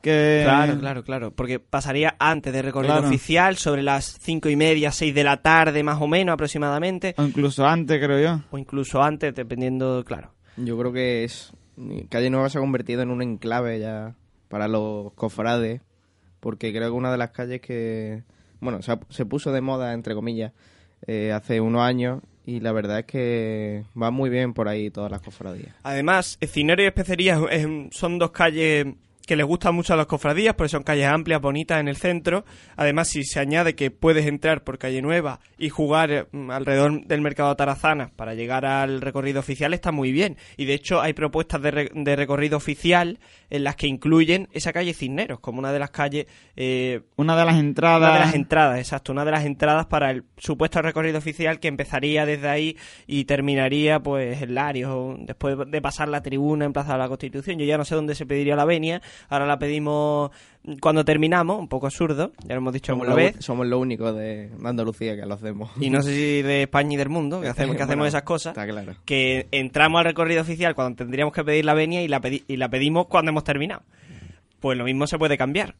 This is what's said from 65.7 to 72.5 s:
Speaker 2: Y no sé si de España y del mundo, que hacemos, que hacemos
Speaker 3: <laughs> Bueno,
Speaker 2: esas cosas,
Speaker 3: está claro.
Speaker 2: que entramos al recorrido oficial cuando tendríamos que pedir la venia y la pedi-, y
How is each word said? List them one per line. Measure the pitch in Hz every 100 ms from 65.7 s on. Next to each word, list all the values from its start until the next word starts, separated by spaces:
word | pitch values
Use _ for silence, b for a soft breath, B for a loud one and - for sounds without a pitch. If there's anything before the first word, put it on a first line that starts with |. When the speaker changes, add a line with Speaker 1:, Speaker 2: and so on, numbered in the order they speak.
| 127
Speaker 2:
Y | 139
no | 139
sé | 143 143
si | 147 143
de | 139 139
España | 139 143 147
y | 143
del | 139
mundo, | 165 143 180
que | 151
hacemos, | 123 139 -
que |
hacemos | 139 147
Speaker 3:
<laughs> |
Bueno, | 147
Speaker 2:
esas | 147
cosas, | 139 160 165
Speaker 3:
está | 147 104
claro. | 107 95 95 -
Speaker 2:
que | 135 131 131 127
entramos | 139 131 147 156 165
al | 170
recorrido | 160 165 165
oficial | 160 165 170
cuando | 151 127 117
tendríamos | 123 131 147
que | 156
pedir | 147 151 151
la | 151
venia | 156 175
y | 165
la | 139
pedi-, | 127 139
y | -